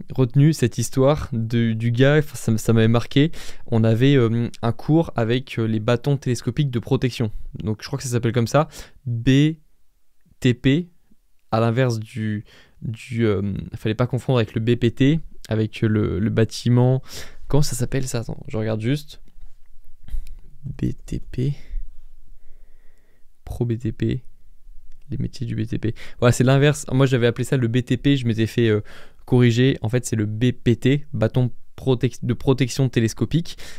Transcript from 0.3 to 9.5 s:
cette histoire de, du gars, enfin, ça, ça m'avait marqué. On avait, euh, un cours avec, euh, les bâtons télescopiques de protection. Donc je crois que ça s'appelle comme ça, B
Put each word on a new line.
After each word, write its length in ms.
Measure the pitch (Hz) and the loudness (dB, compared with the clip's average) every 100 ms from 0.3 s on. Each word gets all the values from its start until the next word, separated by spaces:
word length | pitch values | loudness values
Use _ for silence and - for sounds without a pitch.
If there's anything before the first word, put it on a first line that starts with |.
| 139 147 | 4 4
cette 260 | 156 117 - | 4 0 -2
histoire 500 | 113 - 131 151 - | -2 2 4 2 -2
de, 400 | 113 113 117 117 | -4 -2 0 0
du 180 | 113 117 | 0 0
gars, 260 | 117 135 151 | 4 6 4
enfin, 180 | 147 - | 2 -2
ça, 220 | - 113 | -2 0
ça 160 | - | 4
m'avait 140 | 113 113 | 4 6
marqué. 440 | 117 - 139 156 - - - - | 4 2 2 2 0 -6 -6 0
On 160 | 113 | 2
avait, 320 | 110 110 135 139 | 4 4 4 4
euh, 340 | 117 117 117 - | 4 2 -2 -4
un 80 | 117 | -4
cours 400 | - - 156 165 - | -2 2 2 2 0
avec, 440 | 113 127 135 - | 0 0 -2 -4
euh, 80 | 110 | 0
les 120 | 110 | 0
bâtons 380 | 104 120 147 139 | 2 0 2 -2
télescopiques 540 | - 120 - 120 143 | 0 -2 -2 0 0
de 80 | 120 | 0
protection. 520 | - 131 131 - 113 - - - | 0 0 0 -2 -4 -4 -8 -6
Donc 200 | - 107 | -6 -6
je 40 | - | -8
crois 100 | 135 | -8
que 60 | |
ça 60 | 131 | -4
s'appelle 220 | 120 117 | -2 0
comme 160 | 120 117 | 0 2
ça, 200 | 143 160 - - - 127 | 2 0 -4 -18 -12 -6
B 480 | 117 120 135 151 | -2 4 4 4